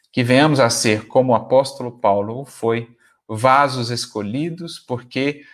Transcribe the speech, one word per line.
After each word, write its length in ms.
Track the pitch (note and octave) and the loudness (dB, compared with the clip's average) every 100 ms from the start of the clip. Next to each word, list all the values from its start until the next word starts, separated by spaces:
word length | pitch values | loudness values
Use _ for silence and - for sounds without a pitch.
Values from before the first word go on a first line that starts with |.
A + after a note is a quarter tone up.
| _ | _
Que 120 | - | -2
venhamos 360 | A#2+ B2+ D#3 C#3 | 2 4 4 4
a 100 | A#2 | 2
ser, 360 | - A#2+ G#2+ - | 2 0 0 0
como 280 | C3+ B2+ | 0 2
o 20 | A2 | 0
apóstolo 640 | - C3 C3+ - B2 - | 2 0 0 -6 -12 -2
Paulo 420 | G#2 G2+ G#2 A#2+ | 0 0 -2 -8
o 40 | C#3 | -14
foi, 520 | - A#2 A#2 A#2 _ _ _ - | -6 -2 -2 -6 _ _ _ -12
vasos 640 | G#2+ C3 C3 C#3+ B2+ A#2 | 0 4 4 4 -2 -6
escolhidos, 880 | A#2+ - A2 G2+ B2+ E3 E3+ E3 - | -6 -8 -8 -6 -6 -6 -10 -14 -16
porque 640 | - A#2+ B2 C3+ C#3 D3 - | -10 -10 -8 -6 -6 -6 -16